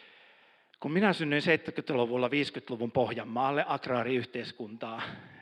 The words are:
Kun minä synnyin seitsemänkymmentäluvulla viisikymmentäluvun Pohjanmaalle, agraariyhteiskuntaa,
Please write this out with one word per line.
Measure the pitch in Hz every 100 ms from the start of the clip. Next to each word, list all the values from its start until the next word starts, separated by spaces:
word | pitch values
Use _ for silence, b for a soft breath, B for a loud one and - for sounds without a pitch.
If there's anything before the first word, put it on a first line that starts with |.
| B B B B B B B -
Kun | 143
minä | 165 208
synnyin | 175 156 143
seitsemänkymmentäluvulla | 147 160 - - - 135 120 123 123
viisikymmentäluvun | 143 139 - - 120 117
Pohjanmaalle, | 135 117 117 110 117 135 143 165
agraariyhteiskuntaa, | 143 - 123 117 127 120 123 113 - 110 113 117 113 B B B B